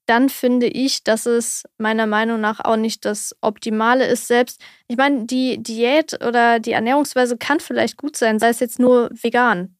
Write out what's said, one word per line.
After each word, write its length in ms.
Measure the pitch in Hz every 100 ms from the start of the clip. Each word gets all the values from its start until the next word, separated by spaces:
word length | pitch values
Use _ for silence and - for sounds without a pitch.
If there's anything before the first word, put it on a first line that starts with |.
| -
dann 220 | 233 269
finde 360 | - 247 247 240
ich, 380 | - 269 -
dass 220 | - 220 240
es 380 | 233 233 - - -
meiner 300 | 220 220 220
Meinung 340 | 214 226 226
nach 180 | 214 214
auch 160 | - 220
nicht 300 | 220 - -
das 280 | 208 - -
Optimale 640 | 220 220 226 214 226 254 240
ist. 200 | 240 -
Selbst, 320 | 240 247 - - _ -
ich 100 | 240
meine, 280 | 277 277 220
die 360 | 254 262 220
Diät 600 | 226 226 240 294 311 - 240
oder 340 | 240 233 233
die 140 | 226
Ernährungsweise 640 | - 226 277 294 254 247 240
kann 240 | - 311
vielleicht 340 | - 247 226 -
gut 200 | 285 -
sein, 220 | 233 220
sei 100 | 226
es 100 | 233
jetzt 200 | 247 -
nur 300 | 247 247 233
vegan, 640 | 226 233 240 247 180 185 _